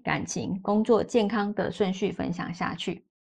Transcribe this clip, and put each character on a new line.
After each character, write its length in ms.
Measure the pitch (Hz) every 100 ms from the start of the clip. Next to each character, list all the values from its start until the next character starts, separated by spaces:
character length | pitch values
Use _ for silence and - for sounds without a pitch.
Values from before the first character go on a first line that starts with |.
感 240 | 160 151 -
情、 340 | - 113 190
工 220 | 196 214
作、 180 | 220 220
健 280 | - 240 208
康 260 | 220 202
的 160 | 208 185
顺 240 | - 190
序 160 | 190 196
分 220 | - -
享 200 | 175 -
下 220 | 170 170
去。 320 | 165 - 170 _ _